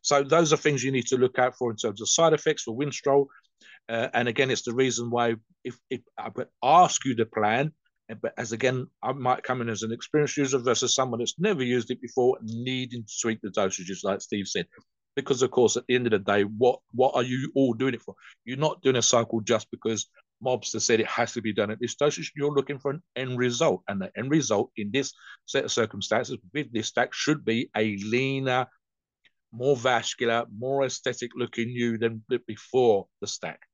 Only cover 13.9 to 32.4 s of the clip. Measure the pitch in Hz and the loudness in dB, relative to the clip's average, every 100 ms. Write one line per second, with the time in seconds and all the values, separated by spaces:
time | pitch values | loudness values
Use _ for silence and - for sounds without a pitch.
13.9 | 92 - - - 104 95 92 85 - _ | -6 -4 -4 -4 -6 -4 -6 -6 -14 _
14.9 | _ _ - 135 127 127 - 117 123 - | _ _ -8 -2 0 2 4 4 2 0
15.9 | 123 120 104 98 104 101 107 123 135 _ | 0 2 0 2 2 2 2 2 2 _
16.9 | 120 131 135 123 127 135 139 131 113 131 | 0 2 2 -2 -4 -2 2 2 2 -2
17.9 | 117 - - - - - 131 156 - 135 | -2 -10 -18 -20 -20 -10 -2 -2 0 2
18.9 | 127 - 120 113 113 107 113 - - 113 | 2 4 2 2 -2 0 0 -2 -6 -4
19.9 | 107 - _ _ _ 127 120 - 110 - | -4 -6 _ _ _ -4 -4 -4 -4 2
20.9 | 113 110 - 117 123 110 101 104 107 120 | 2 2 -2 -2 -4 -4 -2 -2 -2 -6
21.9 | - 147 147 156 151 147 139 135 139 143 | 0 0 0 -10 -4 0 0 -2 -6 -6
22.9 | 143 _ - 131 123 123 120 160 95 - | -6 _ -8 -4 0 0 2 2 2 -4
23.9 | 98 92 - 131 160 113 104 - - 104 | -6 -6 -6 0 2 2 0 0 -6 -2
24.9 | 127 - - - - - 139 - - 110 | -2 -2 -8 -20 -20 -4 -2 0 -2 -2
25.9 | 101 - 110 120 117 90 147 131 113 - | -4 0 0 0 -8 -8 -8 -4 -4 -2
26.9 | - 123 - - 156 - 113 - 107 110 | -2 -2 -2 0 0 0 -2 -2 -2 -2
27.9 | 101 104 120 135 135 131 127 127 _ _ | -2 -2 -2 0 -2 0 0 -2 _ _
28.9 | _ _ _ _ _ _ 113 131 131 123 | _ _ _ _ _ _ -2 0 2 2
29.9 | 117 107 - 117 117 117 104 127 139 131 | 2 0 -2 0 0 -2 -8 -4 0 -2
30.9 | - 131 127 123 - 120 - 117 123 120 | -2 -6 -6 -10 -6 -6 -4 -4 -2 -2
31.9 | 113 117 113 - 120 | 0 -2 -4 -4 -4